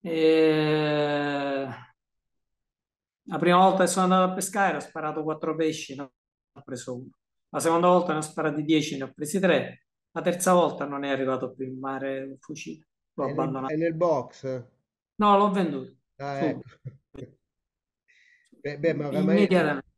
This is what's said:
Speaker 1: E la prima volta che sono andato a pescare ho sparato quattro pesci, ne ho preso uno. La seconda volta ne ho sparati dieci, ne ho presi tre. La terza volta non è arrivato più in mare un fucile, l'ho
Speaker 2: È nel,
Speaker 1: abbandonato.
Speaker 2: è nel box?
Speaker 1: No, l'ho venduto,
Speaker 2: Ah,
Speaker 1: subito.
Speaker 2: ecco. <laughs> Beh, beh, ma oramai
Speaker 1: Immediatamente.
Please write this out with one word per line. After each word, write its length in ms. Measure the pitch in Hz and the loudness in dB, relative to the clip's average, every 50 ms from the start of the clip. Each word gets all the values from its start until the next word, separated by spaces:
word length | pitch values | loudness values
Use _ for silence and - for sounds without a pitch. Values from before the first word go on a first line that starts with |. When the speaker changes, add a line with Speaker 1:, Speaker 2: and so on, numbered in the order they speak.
Speaker 1:
E 1700 | _ 175 165 160 160 160 160 160 160 156 156 156 156 151 151 151 151 151 151 147 147 147 147 147 147 147 143 143 139 139 139 135 139 131 117 - 120 _ _ _ _ _ _ _ _ _ _ _ _ _ _ _ _ _ _ _ _ _ _ _ _ _ _ _ _ - | _ -4 -2 2 4 4 6 6 6 4 4 2 2 2 0 0 0 0 0 0 0 0 0 -2 -2 -2 -4 -4 -4 -4 -4 -4 -6 -8 -10 -14 -16 _ _ _ _ _ _ _ _ _ _ _ _ _ _ _ _ _ _ _ _ _ _ _ _ _ _ _ _ -10
la 100 | 190 151 | -6 -2
prima 180 | 160 170 175 180 | 0 2 4 6
volta 260 | 190 190 185 185 180 | 6 6 6 4 2
che 60 | 175 | 2
sono 140 | - 190 185 | 2 0 2
andato 260 | 180 185 185 185 180 | 2 4 4 2 2
a 20 | 185 | 0
pescare 420 | 202 185 - - 208 196 185 151 147 | -4 -8 -6 -2 0 0 0 -2 -4
ho 20 | |
sparato 440 | - - _ 160 156 156 156 156 151 | -8 -10 _ -8 -8 -6 -6 -6 -4
quattro 320 | 156 156 156 - 160 156 | -6 -6 -6 -4 -6 -2
pesci, 400 | 156 165 156 156 156 - - 135 | 0 -2 -2 -2 -4 -10 -12 -12
ne 60 | 131 143 | -14 -14
ho 580 | 131 _ _ _ _ _ _ _ _ _ - - | -14 _ _ _ _ _ _ _ _ _ -20 -14
preso 320 | - 135 120 - - 127 | -12 -12 -12 -10 -10 -12
uno. 140 | 123 135 - _ _ _ _ _ _ _ _ | -12 -12 -16 _ _ _ _ _ _ _ _
La 100 | - 151 | -8 -2
seconda 280 | 135 165 160 160 180 180 | 0 2 2 4 4 6
volta 240 | 180 180 175 180 | 4 4 4 0
ne 80 | 156 156 | -2 -4
ho 20 | |
sparati 420 | 151 - - - 156 156 143 151 151 | -4 -8 -6 -4 -4 -2 -2 -4 0
dieci, 340 | 147 160 151 143 - 143 135 | 0 2 0 0 -2 -6 -8
ne 80 | 135 | -10
ho 60 | 131 - | -10 -10
presi 260 | - 151 147 - 196 | -10 -10 -6 0 4
tre. 460 | 185 180 160 135 - - - - _ _ _ _ _ _ | 4 6 6 4 0 -4 -12 -18 _ _ _ _ _ _
La 100 | _ 165 | _ -2
terza 320 | 160 180 175 - - 185 185 | -2 -2 -2 0 2 4 6
volta 320 | 180 170 147 - - 143 | 6 6 4 2 -4 -8
non 180 | 143 143 139 139 | -6 -6 -6 -4
è 60 | 139 | -2
arrivato 440 | 135 131 135 131 131 123 131 123 131 | -2 -2 0 -2 -2 -2 -4 -8 -8
più 120 | - 135 | -8 -10
in 140 | 131 131 131 | -10 -10 -10
mare 420 | 131 135 135 135 135 135 135 135 135 | -8 -8 -6 -6 -6 -6 -6 -6 -8
un 140 | 135 135 - | -12 -14 -18
fucile, 480 | _ _ 151 139 - 165 160 156 _ _ _ _ _ _ _ | _ _ -14 -14 -12 -14 -16 -16 _ _ _ _ _ _ _
l'ho 100 | - 143 | -6 -6
Speaker 2:
È 40 | 131 | -4
nel, 60 | 143 156 | -2 -2
Speaker 1:
abbandonato. 340 | 160 156 131 135 131 135 151 | -4 -2 -4 -4 -4 -4 -2
Speaker 2:
è 40 | 156 | -2
nel 180 | 165 170 165 | -2 -2 0
box? 720 | 160 175 175 156 139 120 - - - - 135 131 127 117 _ _ _ _ _ _ _ _ _ _ | 0 0 2 2 0 -2 -6 -14 -12 -8 -8 -8 -8 -10 _ _ _ _ _ _ _ _ _ _
Speaker 1:
No, 220 | _ 208 208 202 196 | _ 4 6 6 6
l'ho 140 | 208 208 | 4 4
venduto, 440 | 185 202 185 165 143 135 127 - - _ _ _ _ _ | 2 2 0 0 -2 -6 -8 -12 -18 _ _ _ _ _
Speaker 2:
Ah, 220 | 139 143 139 139 | -8 -8 -4 -2
Speaker 1:
subito. 280 | 139 147 - 127 - - - _ _ 123 - _ _ _ | -2 -2 -2 -4 -10 -18 -20 _ _ -18 -18 _ _ _
Speaker 2:
ecco. 260 | _ - - - _ _ | _ -18 -18 -18 _ _
<laughs> 0 | _ _ _ _ _ _ _ _ _ _ _ _ _ _ _ _ _ _ _ _ _ _ _ _ _ | _ _ _ _ _ _ _ _ _ _ _ _ _ _ _ _ _ _ _ _ _ _ _ _ _
Beh, 140 | 143 143 143 | -10 -10 -2
beh, 140 | 147 165 156 | -2 -2 0
ma 120 | 143 147 143 | 0 -4 -4
oramai 280 | - - - - 196 | -2 0 2 4 4
Speaker 1:
Immediatamente. 520 | 202 202 185 185 180 160 151 147 135 - _ _ | 4 4 6 4 2 2 2 -2 -4 -8 _ _